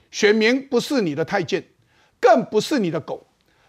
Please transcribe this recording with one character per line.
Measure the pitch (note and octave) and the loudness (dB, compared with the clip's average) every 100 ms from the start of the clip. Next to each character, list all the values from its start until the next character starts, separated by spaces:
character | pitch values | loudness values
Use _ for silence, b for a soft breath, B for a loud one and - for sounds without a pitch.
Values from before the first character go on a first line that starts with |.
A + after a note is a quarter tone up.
| _ | _
选 | - G#3 | 0 2
民 | A3 A3 C4+ C4 | 4 2 0 0
不 | A#3+ | -4
是 | - C#4+ | -2 -2
你 | F3+ C#3+ | -2 -4
的 | |
太 | D#3+ G3+ | -4 -4
监， | E3+ F3 - _ _ _ _ - | -4 -6 -8 _ _ _ _ -2
更 | G4+ D4 | 4 4
不 | F3+ G#3+ | 2 -2
是 | - D4+ | 0 0
你 | F3+ | 0
的 | D#3 | -4
狗， | - C3 _ _ _ _ | -8 -14 _ _ _ _